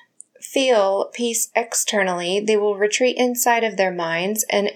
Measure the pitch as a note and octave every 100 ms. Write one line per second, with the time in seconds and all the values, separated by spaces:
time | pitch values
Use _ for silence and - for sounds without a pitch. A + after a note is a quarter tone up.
0 | _ - - _ - C#4 C4+ A3+ F#3+ G3
1 | - - A#3+ A3+ - - A#3 - - G#3
2 | F#3+ F3 F3 G3+ G#3+ G#3+ G#3 G3 G#3 -
3 | B3+ - B3 B3 A#3+ A#3 A3+ G3 F#3+ F3+
4 | E3 E3 F#3 G#3+ - G3+ G3+